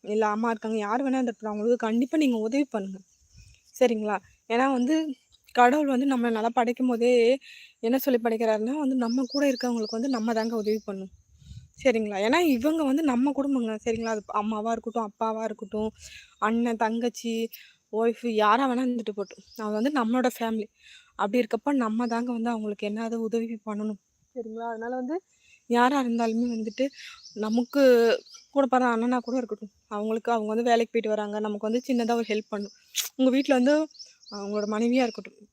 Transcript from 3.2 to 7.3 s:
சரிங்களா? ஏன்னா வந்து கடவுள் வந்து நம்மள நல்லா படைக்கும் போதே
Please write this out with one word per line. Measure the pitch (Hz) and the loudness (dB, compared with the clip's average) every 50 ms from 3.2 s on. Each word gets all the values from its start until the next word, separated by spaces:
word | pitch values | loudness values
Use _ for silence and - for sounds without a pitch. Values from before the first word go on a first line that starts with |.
| _ _ _ - - - - _ _ _ _ | _ _ _ -20 -20 -20 -20 _ _ _ _
சரிங்களா? | - 254 240 233 214 214 208 202 190 _ _ _ _ _ - | 2 2 2 2 0 -2 -4 -4 -4 _ _ _ _ _ -2
ஏன்னா | 226 233 262 277 | 2 2 2 2
வந்து | 269 247 247 247 320 320 320 311 262 _ _ _ _ _ _ _ _ | 2 0 2 2 2 0 0 -2 -8 _ _ _ _ _ _ _ _
கடவுள் | 247 240 247 269 302 302 | 6 6 6 6 4 2
வந்து | 277 262 247 277 | 2 2 2 2
நம்மள | 285 262 240 233 240 | 2 0 2 0 0
நல்லா | 226 214 214 233 233 | 0 0 -2 0 2
படைக்கும் | 254 254 247 247 - 262 254 | 2 0 0 0 0 0 0
போதே | 240 226 233 247 247 240 226 233 | 2 2 2 4 4 6 6 4